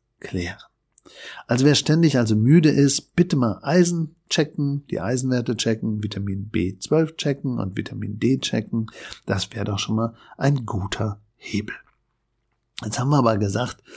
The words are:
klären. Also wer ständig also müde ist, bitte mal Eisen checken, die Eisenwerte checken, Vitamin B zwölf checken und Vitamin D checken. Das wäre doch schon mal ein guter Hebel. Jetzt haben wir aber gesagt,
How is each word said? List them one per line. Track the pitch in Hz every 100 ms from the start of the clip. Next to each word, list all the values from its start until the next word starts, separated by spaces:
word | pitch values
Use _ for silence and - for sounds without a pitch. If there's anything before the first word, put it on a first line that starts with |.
| _ _
klären. | - 95 87 - - _ _ - - - - - -
Also | 120
wer | 143
ständig | 139 - 160 165 127
also | 113 107
müde | 117 165 156
ist, | 135 139 - - -
bitte | 180 143
mal | 120 92
Eisen | 139 175 175 170 156 _ -
checken, | - 147 - 143 143 -
die | -
Eisenwerte | 92 131 131 123 117 113
checken, | 117 110 113 107
Vitamin | 107 - 101 98 104
B | 92 90 -
zwölf | - 156 160 -
checken | 143 139 135 117
und | 98 98
Vitamin | 92 104 101 104
D | 113 131
checken. | - 113 - 113 110 - - - -
Das | 95 -
wäre | 101
doch | 101 101
schon | - 110
mal | 113 - - -
ein | 139 139 107
guter | 104 98 - 107 104 _ _
Hebel. | - 101 104 - _ _ _ _ _ _ _ _ _ -
Jetzt | 110 -
haben | 131
wir | 147
aber | 117 104
gesagt, | 104 101 127 - _